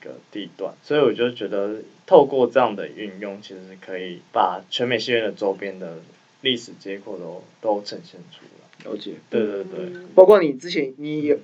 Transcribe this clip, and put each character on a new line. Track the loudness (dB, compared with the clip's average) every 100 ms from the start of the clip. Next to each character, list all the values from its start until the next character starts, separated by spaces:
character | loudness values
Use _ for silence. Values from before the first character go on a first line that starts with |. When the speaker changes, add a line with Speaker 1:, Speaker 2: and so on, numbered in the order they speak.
Speaker 1:
个 | -18 -18 -14
地 | -12 -12 -10
段， | -10 -10
所 | -2 2
以 |
我 | 2
就 | 2 -2
觉 | -2 -6
得 | -4 -4 -6 -12 -18
透 | 4 6
过 | 6 4 2
这 | 4
样 | 2
的 | 0 -8
运 | -10 -12 -10
用， | -12 -12
其 | -14
实 | -18 -18 -20
可 | -12 -10
以 | -10 -12 -6
把 | 0 0 -2 -8
全 | -4 -2
美 | -2
戏 | 0
院 | 0
的 | 0
周 | -2 -4
边 | -2 -6 -10
的 | -12 -14 -18 -20 _ _
历 | -2 -2
史 | -4 -16
街 | -12 -12
廓 | -10 -12
都， | -12 -14 -16 _
都 | -2 -2
呈 | -4 -12
现 | -16 -20 -20
出 | -20
来。 | -20 -20 -20 -20 -12
Speaker 2:
了 | -10
解。 | -10 -14 -6
Speaker 1:
对， | -2
对， | -2
对。 | -4 -8 -10 -10
Speaker 3:
嗯。 | -12 4 8
Speaker 2:
包 |
括 | 10 10
你 | 6
之 | -2 -6
前， | -4 -4 -6
你 | -6 -2 0
有， | 0